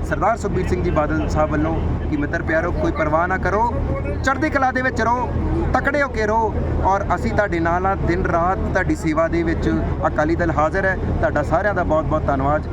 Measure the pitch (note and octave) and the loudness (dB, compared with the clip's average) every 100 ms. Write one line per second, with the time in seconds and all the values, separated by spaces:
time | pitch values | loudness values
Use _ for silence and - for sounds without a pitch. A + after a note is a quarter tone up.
0 | - D3+ F#3 A3+ G3+ F3+ F3+ E3+ E3+ G#3 | -4 0 0 0 -2 -2 0 0 0 0
1 | F3 D#3 D3+ D#3 D3+ D3+ D#3+ E3 - - | 0 0 0 0 0 0 0 0 0 -2
2 | - C#3+ C#3+ E3+ E3 D#3+ E3+ F3 E3+ D#3 | -2 -2 -2 -2 0 0 0 0 -2 0
3 | D#3 D#3 F3+ F#3 F3+ G3+ A#3 - - - | 0 2 0 0 0 0 0 0 -2 -2
4 | - - - C4+ D#4 C#4+ C4 B3+ B3+ - | -4 -2 0 0 0 2 0 0 -2 0
5 | A3+ B3 A#3+ - - - - B3+ C#4 C#4+ | 0 0 0 -2 0 0 2 2 2 0
6 | C#4 A3 G#3+ A3 A3 - - - F3+ G3 | 0 0 0 2 0 -2 -2 0 0 0
7 | G3 F3 A3+ A3 G3+ E3+ E3 F3 F#3+ F#3 | 0 0 0 0 0 0 0 2 0 0
8 | E3+ F3 F3 E3+ F3 F#3 - G3 E3+ D#3 | 0 0 0 2 2 0 0 0 0 0
9 | E3 D#3 E3 E3 E3 D3 E3 D#3+ - - | 0 0 2 0 0 0 0 0 0 0
10 | D3+ D#3 D3+ E3 E3+ C#3+ D#3 F3 F#3+ F#3 | 0 0 0 2 0 2 0 0 0 0
11 | - - D#3+ C#3+ C#3+ D#3+ G3+ F#3 E3+ D#3 | -2 0 0 0 0 0 2 0 0 0
12 | C#3 D3+ - C#3 C#3 D3+ - | 0 -2 0 0 0 0 -2